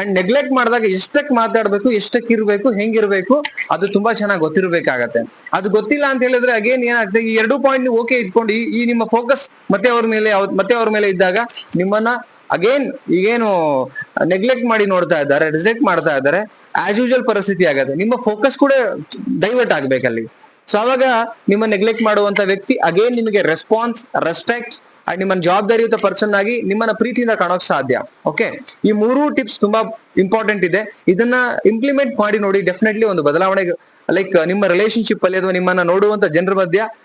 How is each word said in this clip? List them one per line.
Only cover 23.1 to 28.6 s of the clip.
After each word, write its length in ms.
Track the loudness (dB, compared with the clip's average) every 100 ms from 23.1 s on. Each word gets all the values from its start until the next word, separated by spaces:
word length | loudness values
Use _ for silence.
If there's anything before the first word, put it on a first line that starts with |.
| 0
ನಿಮಗೆ 260 | 0 0
ರೆಸ್ಪಾನ್ಸ್, 640 | 0 -2 0 -2 0 -6 -6 -4
ರೆಸ್ಪೆಕ್ಟ್ 520 | -4 -4 -4 -6 -6 -16 _ _ -8
and 80 | -4
ನಿಮ್ಮನ್ನ 240 | -2 0
ಜವಾಬ್ದಾರಿಯುತ 520 | 2 2 2 2 2 2
ಪರ್ಸನ್ 320 | 0 0 0
ಆಗಿ 280 | 0 0 -2
ನಿಮ್ಮನ್ನ 300 | -2 -2 0
ಪ್ರೀತಿಯಿಂದ 400 | 0 -2 0 0
ಕಾಣೋಕ್ 320 | 0 0 0
ಸಾಧ್ಯ. 380 | 0 -2 0 -2 -4 _ -4
ಓಕೆ, 340 | -2 -4 -4